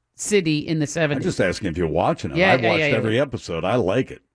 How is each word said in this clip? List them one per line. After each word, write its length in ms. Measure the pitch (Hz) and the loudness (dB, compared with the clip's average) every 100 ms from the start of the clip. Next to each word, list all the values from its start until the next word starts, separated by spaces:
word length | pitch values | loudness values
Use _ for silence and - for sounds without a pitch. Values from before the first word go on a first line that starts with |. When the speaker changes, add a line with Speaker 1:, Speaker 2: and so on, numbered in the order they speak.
| _ | _
Speaker 1:
city 440 | - - 208 160 151 | -12 0 2 2 0
in 180 | - 165 | 0 -2
the 80 | 147 | -2
seventies. 380 | 170 156 147 175 | 0 0 0 -2
Speaker 2:
I'm 20 | |
just 100 | - | 0
asking 300 | 95 85 101 | 0 0 -4
if 60 | 80 | -2
you're 120 | 82 | 0
watching 420 | 78 113 165 85 | 2 0 0 -4
it. 60 | 160 | 0
Speaker 1:
Yeah, 160 | 190 | 2
Speaker 2:
I've 100 | - | 2
Speaker 1:
yeah, 60 | 170 | 2
Speaker 2:
watched 100 | 170 | 0
Speaker 1:
yeah, 60 | 147 | 2
yeah. 80 | 117 | 0
Speaker 2:
every 220 | 117 113 | 0 0
episode. 460 | 143 117 - 82 | 0 -4 -6 -4
I 100 | 87 | 0
like 380 | 123 90 117 131 | 0 2 0 -2
it. 100 | - _ | -10 _